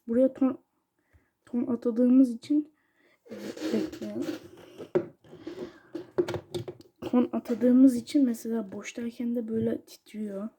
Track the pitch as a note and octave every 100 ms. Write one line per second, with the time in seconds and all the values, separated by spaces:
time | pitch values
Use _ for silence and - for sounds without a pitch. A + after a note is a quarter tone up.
0 | - A3+ C4 C4 C4 C4 _ _ _ _
1 | _ _ _ _ _ A#3+ A#3+ A#3 A#3+ A3+
2 | B3 B3+ C4 A#3 - D4 D4+ _ _ _
3 | _ _ - - - - D#4 A3+ D#4 -
4 | D#4 D#4 - - - - - - - -
5 | - - _ - - - F4+ - _ D#4+
6 | F#4 - F4 - - F4+ - - - _
7 | - B3 B3 A#3 - A3+ A#3+ B3 C4 A#3+
8 | A#3 D4 C4 A3+ A3+ A3+ G3+ G3+ G3+ -
9 | A#3 A3+ A#3+ A#3+ A3 A3+ A3+ - - -
10 | _ G#3+ G#3+ G3 A3